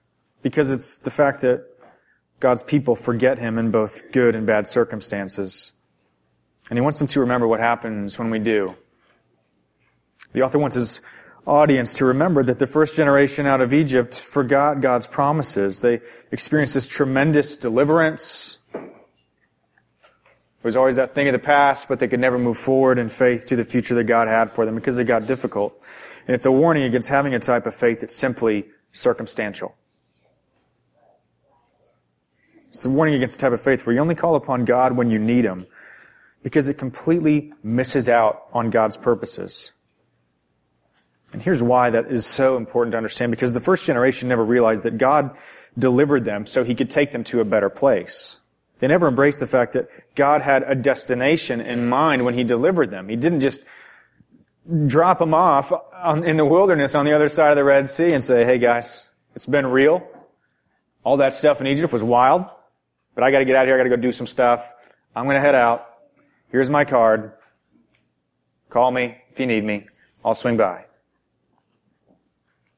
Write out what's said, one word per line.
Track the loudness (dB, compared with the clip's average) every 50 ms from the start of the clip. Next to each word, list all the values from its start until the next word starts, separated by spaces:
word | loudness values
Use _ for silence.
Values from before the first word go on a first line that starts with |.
| _ _ _ _ _ _ _ _ -8
because | -4 -2 0 0 0
it's | -2 -4 -4 -6 -6 -6
the | -8 -8
fact | -2 0 0 0 0 0
that | -2 -2 -2 -2 -4 -12 -20 _ _ _ _ _ _ _ _ _ _ _ _ _
God's | 0 0 0 0
people | -2 -2 -2 -2 0 0 -2
forget | -2 -2 -4 -2 0 0 0 0 0
him | -4 -6 -4 -4
in | -2 0
both | 0 0 -2 -2 -6 -14 -20 -4
good | 0 2 2 2 2
and | 0 0
bad | 0 0 0 0 0
circumstances. | 0 0 0 0 -4 -10 -8 -8 -8 -8 -8 -8 -8 -8 -8 -8 -8 -8 -10 -10 -14 _ _ _ _ _ _ _ _ _ _ _ _ _ _ _ _ _ _ -6
And | -4 -2
he |
wants | 0 -2 -2 -2
them | -4 -2
to | 0 0
remember | 0 0 0 0 2 0
what | 0 2
happens | 2 0 0 -2 -4 -8 -8 -8 -8 -10 -8 -8
when | -6 -4
we | -4 -2
do. | -2 0 0 0 0 -2 -6 -12 _ _ _ _ _ _ _ _ _ _ _ _ _ _ _ _ _ _ _ _ _ _ _ _ _ _ _ -20 -20 -10 -4
The | -2 -2
author | 0 0 -2
wants | -2 0 -2
his | -2 -2 -2 -4 -6 -8 -14 -20 -20 -20 -20 -20 _ _ 0
audience | 4 4 4 4 4 2 0 -2 -2 0
to | 2
remember | 2 2 2 2 2 2 2 2
that | 2 0 0
the | -2 0
first | 2 0 0 0 0
generation | 0 2 4 4 4 4 2 0 -2 0 0
out | 2 2
of | 2 2 2
Egypt | 2 2 2 2 0 0 0 -6 -14
forgot | -16 -6 -4 -4 0 2 2 2 2 0 0 0
God's | 0 0 0 0 -2 -4
promises. | -4 -2 0 0 0 -2 -2 -4 -2 -2 -2 -2 -2 0
They | 0 0 0 0 -4 -12 -20 -20 _ _
experienced | -8 -8 -4 -2 0 0 0 0 -2
this | -4 -4 -4
tremendous | -2 -2 -2 0 2 2 2 4 2 2 0 0 -6 -8
deliverance. | -6 -2 0 0 2 2 2 2 2 0 -2 -6 -10 -8 -8 -8 -10 -10 -14 -18 _ _ -18
It | -16 -16 -18 -20 -20 _ _ _ _ _ _ _ _ _ _ _ _ _ _ _ _ _ _ _ _ _ _ _ _ _ _ _ _ _ _ _ _ -6
was | -2 0
always | 2 2 2 2 0
that | -2 -2 -2
thing | -2 0 0
of | 0
the | -2
past, | 0 2 4 4 4 4 2 -2 -4 -6
but | -4 -4
they | -2 -2
could | -2 0
never | 0 0 0 0
move | -2 -2 -4 -4
forward | -2 0 2 2 4 2 2 2
in | -2 -4
faith | -2 0 0 0 0 0 -4 -4
to | -2
the | -2 -2
future | -2 -2 -4 -2 0 -2
that | 0 0
God | 2 2 2 2 2
had | 2 0 0 0
for | 0 -2 -2
them | -2 -2
because | -4 -4 -4 -2 -2
it | 0
got | 0 0 0 0
difficult. | -2 -4 -4 -4 -6 -4 -4 -4 -4 -6 _ _ -20 -20 -20 -20 -20 -20 -18 _ -4
And | -4
it's | 0 2
a | 2
warning | 4 4 4 4 2 2 0
against | 0 -2 -2 -2 0
having | 0 0 0 0 -2
a | -4
type | -2 0 -2 -2 -2
of | -4 -6
faith | -2 -2 -2 0 -2
that's | -6 -10 -8
simply | -6 -4 -4 -4 -2 -2 -2 -2 -2 -4 -10 _ _ _ _
circumstantial. | _ -2 -2 -2 -2 -2 -6 -10 -8 -8 -8 -8 -8 -10 -12 -14 -14 _ _ _ _ _ _ _ _ _ _ _ _ _ _ _ _ _ _ _ _ _ _ _ _ _ _ _ _ _ _ _ _ _ _ _ _ _ _ _ _ _ _ _ _ _ _ _ _ _ _ _ _ _ _ _ _ -20 _ _
It's | -10 -6 -4
a | -2
warning | 0 2 2 2 2
against | 0 -2 -4 -4 -2
the |
type | -2 -2 -2
of | 0
faith | 0 0 0 0 0 -2
where | 0
you | 0
only | 0 -2 -2
call | -2 0 0 0
upon | 0 0 -2 -4 -2 0
God | 0 2 2 2 2 2
when | 0 0 0
you | 0 0
need | 0 0 2 2 0
him, | 0 -2 -6 -12 -18 _ -20 -20 -20 -20 -20 -20 _ _ _ _ _ _ _
because | -12 -2 -2 0 0 0
it | -4
completely | -6 -8 -10 -10 -8 -2 -2 -2 0 2 2 0 0 -2 -6 -14 _ -8
misses | -4 -2 -2 -2 -2 -2 -2 0 2
out | 2 4 4 2 0 -4 -10 -8 -6
on | -4 -4 0
God's | 0 0 0 0 -2
purposes. | -4 -2 -2 -2 0 -2 -8 -10 -10 -10 -12 -10 -12 -12 -14 -16 _ _ _ _ _ _ _ _ _ _ _ _ _ _ _ _ _ _ _ _ _ _ _ _ _ _ _ _ _ _ -18 -16
And | -8
here's | -2 -2 0 0
why | 2 2 4 4 4 2
that | 2 0 -2 -2
is | -4 -4 -2
so | 0 0 2 2 2 2
important | 0 -4 -4 -2 -2 -2 0 -2
to | -4
understand, | -6 -6 -6 -4 -4 -4
because | -2 -2 -2 -2 -2
the | -2
first | 0 0 0 0 0
generation | -2 0 2 2 2 0 0 -2 -2
never | 0 0 2
realized | 2 2 4 4 2 2 0 -2
that | -6 -2 0
God | 2 2 2 2 0 -2 -8 -14 -20 -20 -20 -20 -20 _ _ -2
delivered | 0 2 4 4 2 2 2 0 0
them | -2 -6 -6 -8
so | -4 -2 -2 -2
he | -2 -2
could | -4 -4 -2
take | 0 -2 -2 -2
them | -4 -10 -10
to | -4 -2 -2
a | 0
better | 0 0 0 0 0
place. | -2 0 0 0 2 0 -2 -6 -10 -8 -8 -10 -12 -14 _ _ _ _ _ _ _ _
They | 0 0
never | 2 2 2 2
embraced | 2 4 2 2 2 0
the | -4 -2
fact | 0 0 0 0 -2
that | -6 -6 -6 -12 -20 _ _ _
God | 0 2 2 2 2
had | 2 2 0 0 2
a | 0 -4
destination | 0 0 0 0 -2 -2 -4 -4 0 0 0 0 0 -2 -6 -6 -6
in | -6 -6 -6 -4 -2 0
mind | 0 2 2 2 2 0 0
when | -2 -2
he | -2 -2
delivered | 0 0 0 0 0 2 0 -2 -2
them. | -4 -10 -10 -8
He | -8 -4
didn't | -2 -2 0 0
just | 0 -2 -4 -6 -12 -20 -20 -20 -20 -20 -20 _ _ _ _ _ _ _ _ _ _ _ _ _ _ -6 -2 -2 0 2
drop | 2 2 4 4 2 2
them | 0 0 2
off | 2 4 4 2 2 2 0 -4 -6 -6 -12 -16
on, | -6 -2 -2 -2 0 0
in | 0 0 2
the | 2
wilderness | 4 4 4 4 4 2 2 0 0 0
on | 0 2
the | 2
other | 2 2 2 2
side | 2 4 4 4
of | 4 4
the | 4
Red | 4 4 4 2 0
Sea | -2 0 0 2 2
and | 0 2
say, | 2 2 2 4
"Hey | 4 2 2
guys, | 4 2 2 0 -2 -8 -14 -16 -20 _ _ _ _ _ _
it's | -14 -6
been | -2 -2 0 0 0
real. | 2 2 4 4 2 2 -2 -10 -20 -20 -20 _ _ _ _ _ _ _ _ _ _ _ _ _ _ _ _
All | 0 2 2
that | 2 0 0
stuff | 2 2 2 2 2
in | 0 -2
Egypt | -2 -2 -2 -2
was | -2 -2
wild, | 0 2 4 4 6 4 4 2 0 -6 -12 -20 _ _ _ _ _ _ _ _ _ _ _
but | 0 2
I | 4
gotta | 4 4 4
get | 4 4 4
out | 4
of | 4
here. | 4
I | 2
gotta | 2 2
go | 0 0
do | 0 -2 -4
some | -4 -8 -8
stuff. | -2 0 2 2 2 0 -2 -10 -20 _ _ _ _ _ _ _ _
I'm | -8 -4
gonna | -2 0 2
head | 2 4 4
out. | 4 4 4 2 0 -4 -12 -20 _ _ _ _ _ _ _ _ _ _ _
Here's | -2 0 0 2
my | 2 0 0
card. | 2 2 2 4 4 2 0 -2 -8 -16 _ _ _ _ _ _ _ _ _ _ _ _ _ _ _ _ _ _ _ _ _ _ _ _ _ _ _
Call | 0 2 2 2
me | 2 -2 -4 -4 -6 -14 _ _
if | _ -6
you | -2
need | -2 0 -2 -2
me. | -2 -6 -6 -8 -14 _ _ _ _ _ _ _
I'll | -4 -4
swing | -2 -2 -2 0 0
by." | 0 0 -2 -6 -14 _ _ _ _ _ _ _ _ _ _ _ _ _ _ _ _ _ _ _ _ _ _ _ _ _ _ _ _ _ _ _ _ _ _ _ _ _ _